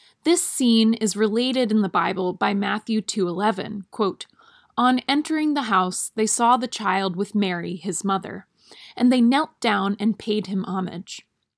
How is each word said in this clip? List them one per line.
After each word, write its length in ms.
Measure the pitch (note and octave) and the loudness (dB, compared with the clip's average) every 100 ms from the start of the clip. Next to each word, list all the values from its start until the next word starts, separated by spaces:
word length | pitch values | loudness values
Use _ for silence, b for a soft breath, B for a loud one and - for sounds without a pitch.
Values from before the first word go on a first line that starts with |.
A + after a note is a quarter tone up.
| b b | b b
This 180 | D4+ F4 | 0 2
scene 520 | - - B3 A3+ A3 | 0 2 4 6 4
is 200 | A3+ A3 | 2 0
related 560 | G3 G#3+ A3 B3+ C4 A#3 | 0 0 2 0 0 2
in 120 | G#3+ | 2
the 80 | G3 | 2
Bible 420 | - E3+ G#3+ F3+ | 0 0 0 -4
by 220 | - G#3 | -2 -2
Matthew 480 | G3+ G3+ G#3 - G#3+ | 0 -2 -4 -2 -4
two 260 | - A3 F3 | -2 -2 -2
eleven, 560 | E3+ G#3 F#3+ - G3+ - | 0 -2 -2 -6 -10 -12
quote, 340 | - G3+ - - b b b b | -4 -2 -2 -12 b b b b
"On 260 | - B3 B3+ | 0 2 2
entering 520 | - C#4+ D4+ D#4 D4+ | 0 -2 0 0 0
the 120 | C#4+ | 0
house, 460 | A3+ F#3+ F#3 F3+ - - | 0 0 0 -2 -6 -2
they 100 | A3 | 0
saw 300 | - A#3 B3 | 2 4 4
the 100 | B3 | 0
child 480 | - G3+ F#3+ G3 | -4 -2 0 -2
with 200 | F3 G3 | -2 -2
Mary, 420 | G#3 F#3+ F3 F3 E3+ | 0 0 -2 -6 -8
his 260 | F#3+ E3+ | -6 -6
mother, 440 | G3 F#3+ E3 - - B B B B - | -2 -2 -4 -12 -16 B B B B 0
and 160 | A#3+ | 2
they 80 | B3 | 4
knelt 400 | A#3 C4+ D#4 _ | 4 2 0 _
down 360 | A#3 G3+ G3 G3+ | -2 0 0 0
and 180 | G#3+ G#3 | -2 -2
paid 280 | - G#3+ F#3+ | -2 -4 -2
him 180 | G3 | -4
homage. 640 | F3+ F#3+ F#3 F3+ - - - _ _ | -4 -4 -6 -8 -12 -16 -18 _ _